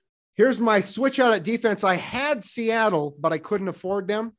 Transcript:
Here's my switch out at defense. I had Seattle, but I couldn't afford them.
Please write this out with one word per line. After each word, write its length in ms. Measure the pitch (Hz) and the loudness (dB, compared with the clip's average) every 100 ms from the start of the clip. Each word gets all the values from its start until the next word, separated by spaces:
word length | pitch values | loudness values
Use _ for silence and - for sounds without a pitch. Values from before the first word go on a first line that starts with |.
| _ _ _ | _ _ _
Here's 260 | - 247 208 | 2 4 4
my 220 | 226 202 | 2 2
switch 380 | 196 220 269 269 | 0 -2 0 2
out 140 | 247 | 4
at 100 | 208 | 2
defense. 400 | 165 226 226 202 196 | 0 0 0 0 0
I 100 | 180 | 0
had 480 | - 240 294 269 | -2 -4 -2 -2
Seattle, 720 | - - 226 226 214 165 147 - | -4 -4 0 2 2 0 -2 -2
but 120 | 160 | -2
I 60 | 160 | -2
couldn't 320 | - 208 190 | -2 -4 -4
afford 380 | - 185 202 185 | -6 -6 -4 -4
them. 280 | 214 226 | -4 -6